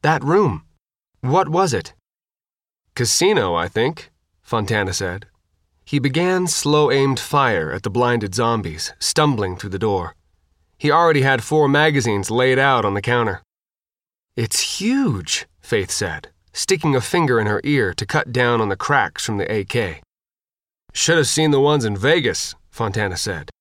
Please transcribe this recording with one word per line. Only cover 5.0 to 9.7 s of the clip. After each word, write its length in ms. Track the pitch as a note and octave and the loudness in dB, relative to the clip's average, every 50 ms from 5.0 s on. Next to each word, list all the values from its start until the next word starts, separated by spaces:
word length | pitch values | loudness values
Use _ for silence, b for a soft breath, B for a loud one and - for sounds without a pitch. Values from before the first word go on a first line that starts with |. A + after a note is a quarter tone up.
| G2 F2+ F2 G2 - _ _ _ _ _ _ _ _ _ _ _ _ | -6 -6 -8 -10 -14 _ _ _ _ _ _ _ _ _ _ _ _
He 140 | - - C#3+ | -4 -4 -2
began 480 | B2 C#3+ B2+ D#3+ F3 F#3 F#3 F#3 F3+ | -2 0 0 0 0 0 0 0 -2
slow-aimed 720 | E3+ - - - D3 D3+ D3+ D3+ B2+ C3 C#3 C3+ C#3 C3 A2+ | -2 -4 -4 0 2 2 2 4 4 4 2 2 2 0 -2
fire 520 | - - - C#3+ C3+ B2 G#2+ F2 D#2 D2+ | -4 -2 0 2 2 2 2 0 -2 -4
at 120 | C#2 G2 - | -6 -6 -6
the 60 | A2+ | -4
blinded 440 | F#2+ A#2 B2 A#2+ B2 A#2 G#2+ G2 F2+ | -2 0 2 2 2 0 -2 -4 -2
zombies, 580 | A2 A#2 A#2 A#2 A2 F#2+ E2+ D#2 D#2+ - - - _ | -2 0 0 0 0 -2 -6 -8 -10 -10 -12 -10 _
stumbling 560 | - - - D#3+ D3+ D3 C3+ G#2+ G2+ F#2 F2+ | -6 -2 0 2 2 2 2 0 -2 -4 -4
through 140 | F#2 - | -8 -8
the 100 | G#2 | -8